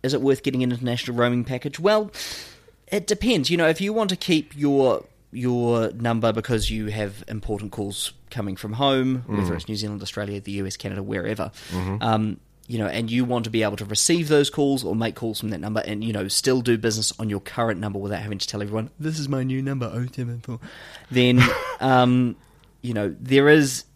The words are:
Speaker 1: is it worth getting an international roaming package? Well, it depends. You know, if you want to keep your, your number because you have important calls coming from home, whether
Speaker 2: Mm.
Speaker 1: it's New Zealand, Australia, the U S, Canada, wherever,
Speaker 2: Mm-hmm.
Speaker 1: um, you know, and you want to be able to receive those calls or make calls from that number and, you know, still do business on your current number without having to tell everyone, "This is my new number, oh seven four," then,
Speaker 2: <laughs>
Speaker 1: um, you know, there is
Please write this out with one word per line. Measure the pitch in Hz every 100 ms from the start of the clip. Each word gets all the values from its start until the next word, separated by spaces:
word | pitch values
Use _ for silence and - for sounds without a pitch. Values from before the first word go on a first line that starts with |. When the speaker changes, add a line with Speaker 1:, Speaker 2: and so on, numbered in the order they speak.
Speaker 1:
is | 131
it | 135
worth | 135 135
getting | 139 127
an | 127
international | 120 123 123 - 120
roaming | 120 123
package? | 117 127 147 -
Well, | 185 214 208 - - - - - - _ _
it | 208 -
depends. | 208 220 208 135
You | 170
know, | 160
if | 160
you | 196
want | 220 208
to | 185
keep | - 160 147 143
your, | 147 139 131 95 - _ _
your | 123 123 123 120 117 113
number | 113 117 117 113
because | 110 113 117 -
you | 110 104
have | 104 104 101 -
important | 110 101 104 104
calls | - 101 101 - - -
coming | 123 101 95
from | 107
home, | 113 139 135 131 127 120
whether | 104 92
Speaker 2:
Mm. | 82
Speaker 1:
it's | 82
New | 107
Zealand, | 104 104
Australia, | 101 - 101 101
the | 98
U | 98 95
S, | -
Canada, | 101 98
wherever, | 98 101 104 110 - - -
Speaker 2:
Mm-hmm. | 90 92 101
Speaker 1:
um, | 113 110 107 - _ _ -
you | 117
know, | 101
and | 95 113
you | 120
want | 123 120
to | 110
be | 113
able | 107 101
to |
receive | 104 107 - 170 151
those | 151 139
calls | - 143 139
or | 98 107
make | 113
calls | - 113 104
from | 107
that | 92
number | 98 107 -
and, | 104
you | 113
know, | 101 98
still | - 131 127
do | 120 110
business | 113 107 107 -
on | 113
your | 101
current | - - 117 92
number | 104 98
without | 98 98
having | 104 98
to | -
tell | 104
everyone, | 104 110 143 -
"This | 156 156
is | 139
my | 139
new | 131 131
number, | 135 139 117
oh | 110 123
seven | - 120 120
four," | 120 113 - - - - -
then, | 123 123 127 123 -
Speaker 2:
<laughs> | - -
Speaker 1:
um, | 135 127 123 127 123 - _ _ _ _
you | 123
know, | 110 101 -
there | 127 135 143
is | 156 139 127 -